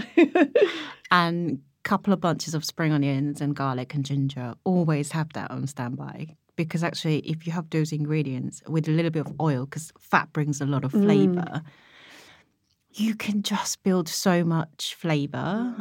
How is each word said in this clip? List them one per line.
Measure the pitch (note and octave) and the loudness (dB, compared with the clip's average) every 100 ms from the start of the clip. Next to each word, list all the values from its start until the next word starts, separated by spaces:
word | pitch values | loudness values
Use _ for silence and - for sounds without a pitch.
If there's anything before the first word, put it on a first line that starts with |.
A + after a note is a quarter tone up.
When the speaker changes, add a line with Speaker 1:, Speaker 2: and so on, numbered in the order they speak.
| - | 0
Speaker 1:
<laughs> | F4 D#4+ F4+ D4 C#5+ F4+ D#4 D4+ - - | 2 4 4 4 4 2 0 -12 -16 2
Speaker 2:
and | F3+ E3+ E3+ E3+ - | 2 4 0 -2 -4
a | - _ - | -10 _ -4
couple | G3 G3+ | -2 2
of | F#3 | 2
bunches | F3 - D3+ | 2 -2 -4
of | D#3 | -4
spring | - - D#3 | -6 -2 2
onions | D3+ C#3+ C3+ C#3+ C#3+ | 2 2 0 -2 -2
and | C#3+ | -4
garlic | D3 C#3 B2+ B2+ | -2 -2 -2 -4
and | D3 | -4
ginger. | C#3 C#3 C3+ C3+ B2 - | -2 0 0 -2 -8 -4
Always | F#3+ F3+ D#3+ D3 C#3+ | 0 2 4 2 0
have | D#3+ D#3 | -2 -4
that | - - | -6 -8
on | B2+ | -6
standby. | C3+ C3 B2 C3+ C#3+ - D#3 - _ - | -6 -6 -6 -6 -10 -12 -14 -16 _ -6
Because | D#3+ E3 | -4 -2
actually, | E3+ - D#3+ D3 | -2 -2 0 0
if | - D#3+ E3+ | 0 -6 -6
you | |
have | F3 D#3+ | -6 -2
those | D#3+ D#3 | -2 -2
ingredients | D3 D3 D#3 C3+ B2+ C3+ - - | -2 -2 0 -2 -4 -6 -10 -2
with | D#3+ D#3+ | 0 2
a | |
little | D#3+ E3 | 2 2
bit | D#3+ | -2
of | C#3+ - | -4 0
oil, | D#3+ B2+ | 0 0
'cause | C#3 D#3 - - | -2 -10 -14 -18
fat | - F3+ - | 0 2 2
brings | D#3 D3 C#3+ | -2 -2 -2
a | C#3 | 0
lot | C#3 | 0
of | C3+ | 2
Speaker 1:
Mm. | G#3 | 4
Speaker 2:
flavour, | G3+ G3+ F#3+ F3 E3 D#3+ - - _ - - - - - _ _ _ _ _ | 6 6 4 2 -2 -6 -10 -18 _ -20 -20 -20 -20 -20 _ _ _ _ _
you | - A3 | -2 -2
can | A3 - G#3 | -2 -2 -2
just | - G3+ - - | 0 -2 -2 -2
build | G3 F#3 E3 | 2 2 0
so | - G3 F3 | 0 2 4
much | E3 E3 - - - | 4 0 -2 -8 -10
flavour | - E3+ D3+ C#3+ B2+ D3+ G#3+ B3 A3+ | -4 0 0 0 -2 -2 -2 -4 -6